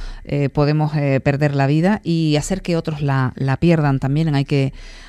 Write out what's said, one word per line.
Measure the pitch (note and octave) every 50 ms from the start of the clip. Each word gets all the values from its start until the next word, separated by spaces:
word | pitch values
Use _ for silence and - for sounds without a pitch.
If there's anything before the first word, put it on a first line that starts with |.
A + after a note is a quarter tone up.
| - - - - -
eh, | - - C#3+ C#3+ C3+
podemos, | - - D3 C#3+ D3+ D#3 D3+ D3 D3
eh, | D#3 C#3+ C#3+ C3+ C3+
perder | - D3 C#3 C#3 D3+ D3 C#3
la | C#3 C#3 C3+
vida | D3 D#3 E3 F#3 G#3+ G#3 -
y | D3+ E3+ E3 D#3+ D#3 D3 D3
hacer | D3 - G3 G3
que | - - F3 E3
otros | E3 - D#3 D3
la, | D3+ C#3 C3+ C3+ C3 B2+ -
la | - C#3 C3+ C3+ -
pierdan | - E3+ E3+ D#3+ D3 D3 C3+ C3+
también. | - C3+ C#3 D3+ E3 E3 D3
Hay | C#3 C#3
que, | - D3+ C#3 C3+ C3+ - - - - - - -